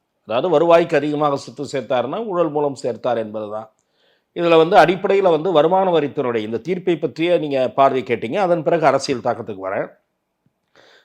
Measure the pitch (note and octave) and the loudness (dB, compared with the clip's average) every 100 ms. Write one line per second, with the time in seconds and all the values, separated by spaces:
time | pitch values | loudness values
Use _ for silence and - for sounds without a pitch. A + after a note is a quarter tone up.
0 | _ _ - A2+ F3+ D3 E3+ E3+ E3+ D3+ | _ _ -6 -4 2 2 6 4 4 0
1 | D3+ D3 D3+ C#3 - A#2+ C3 C#3 A2 B2+ | 0 -2 -2 -2 -8 -14 -8 -8 -4 -2
2 | A#2+ F#3 A#3 F3 E3 D3 D3 C3 B2+ A2 | -2 -6 -4 -2 -2 -2 -4 -4 -8 -4
3 | B2 A#2 G#2+ G#2+ G#2 G#2+ A2+ _ _ _ | -4 -4 -4 -10 -10 -12 -14 _ _ _
4 | _ _ _ F3 E3+ E3 D#3+ G3 D#3 F#3 | _ _ _ -4 2 4 6 6 6 4
5 | G3 G3 F#3 D#3 F#3+ D#3 D#3+ F#3 F#3+ E3 | 0 2 2 2 2 2 4 2 2 0
6 | C#3+ D3 B2+ A#2 G#2+ A2+ D#3 F#3 F3+ E3 | 0 -2 -4 -4 -4 -6 -6 -4 -2 -2
7 | D#3 A#2 E3+ E3 D3+ C3+ B2 - C3+ C3 | -4 -4 0 0 0 -2 0 2 2 2
8 | A#2 A2+ A#2 F3+ F#3 F3 D#3+ E3 D3+ C3 | -2 -4 -4 -2 0 0 0 2 2 2
9 | - B2 B2 A2+ A2 F#2+ F#2+ G#2 E3+ _ | 0 -4 -4 -6 -8 -10 -6 -6 -8 _
10 | _ _ _ _ _ _ _ _ _ _ | _ _ _ _ _ _ _ _ _ _